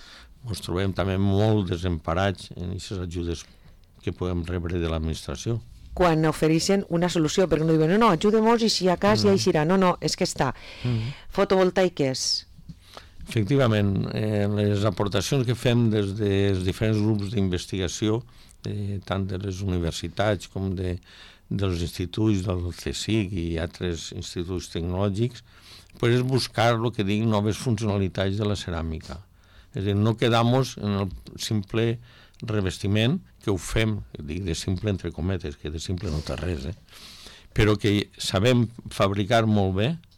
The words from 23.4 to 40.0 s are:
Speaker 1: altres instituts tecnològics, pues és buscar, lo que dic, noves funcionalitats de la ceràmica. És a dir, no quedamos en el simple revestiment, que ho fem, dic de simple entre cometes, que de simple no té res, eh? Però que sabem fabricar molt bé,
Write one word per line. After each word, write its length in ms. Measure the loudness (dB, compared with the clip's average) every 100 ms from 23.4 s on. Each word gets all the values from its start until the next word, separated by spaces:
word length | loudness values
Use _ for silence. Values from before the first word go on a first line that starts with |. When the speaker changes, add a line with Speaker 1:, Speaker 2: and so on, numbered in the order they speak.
| -4 -4
Speaker 1:
altres 540 | -4 -6 -6 -6 -8
instituts 580 | -12 -10 -8 -6 -6 -6
tecnològics, 680 | -6 -4 -2 -2 0 -4 -6 -20 -20 -20 -20 -20 -2
pues 160 | 2 2
és 60 |
buscar, 540 | 2 0 -2 2 2 2
lo 120 | 0
que 120 | -2
dic, 200 | -2 0
noves 320 | 2 2 0 -2
funcionalitats 800 | -2 0 0 0 0 0 -2 0
de 60 | -2
la 100 | -2
ceràmica. 640 | -4 -6 -4 -8 -10 -16 -18 _ _ -20 -12
És 80 | -4
a 40 | 0
dir, 60 | 2
no 200 | 2 2
quedamos 600 | 2 4 4 2 0 -4
en 180 | -4 -2
el 60 | -4 -8 -16 -12
simple 600 | -4 -4 -2 -2 -2 -2 -10 -20 -20 -14
revestiment, 800 | -4 -2 -2 -2 0 2 2 0 -6 -8
que 80 | -4
ho 80 | -4
fem, 400 | -2 -2 0 -2 -8 -12
dic 240 | -10 -6
de 100 | -4
simple 360 | -4 -2 -2 -2
entre 220 | -4 -6
cometes, 440 | -6 -4 -4 -6 -10
que 140 | -10
de 100 | -8
simple 300 | -6 -6 -4
no 100 | -4
té 160 | -4 -6
res, 280 | -6 -6
eh? 100 | -8 -12 -16 -20 -20 -20 -20 -20 -6
Però 240 | 2 4 4
que 320 | 2 2 0 -6
sabem 520 | -2 2 4 4 2 -2 -10
fabricar 560 | 0 0 0 2 2 4
molt 280 | 4 4
bé, 140 | 2 0 -2